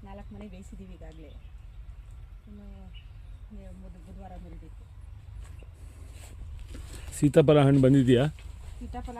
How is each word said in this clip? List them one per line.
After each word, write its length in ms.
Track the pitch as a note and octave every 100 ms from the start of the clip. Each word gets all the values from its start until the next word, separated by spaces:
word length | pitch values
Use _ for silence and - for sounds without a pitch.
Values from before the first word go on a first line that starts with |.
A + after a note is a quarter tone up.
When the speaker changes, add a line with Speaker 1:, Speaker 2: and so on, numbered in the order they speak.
| G3+
Speaker 1:
ನಾಲ್ಕು 300 | G3 G3+ G3+
ಮನೆ 120 | G#3
ಬೇಯಿಸಿದ್ದೀವಿ 460 | F#3 G3 - F#3+
ಈಗಾಗಲೇ. 380 | E3+ D#3+ D#3+ D3+ - - - - - - - - - - - G#3+
ಇನ್ನು 200 | G3+ G3+ G3 F#3+ G#3+ - - - - - G3+
ನೆ-, 180 | F#3+ F3+
ಮುದ್-, 200 | F#3 F3+ E3+
ಬುಧವಾರ 260 | F3+ F#3+ F3+
ಮುರಿಬೇಕು. 400 | F3+ E3+ E3 - - - - - - - - - - - - - - - - - - - - - - - - -
Speaker 2:
ಸೀತಾಫಲ 420 | D3 E3 D3+ D3 C#3
ಹಣ್ಣು 140 | C#3
ಬಂದಿದ್ಯಾ? 420 | C3 C#3 B2 A#2+ C#3+ - - - - -
Speaker 1:
ಸೀತಾಫಲ 380 | B3 B3 B3 A#3+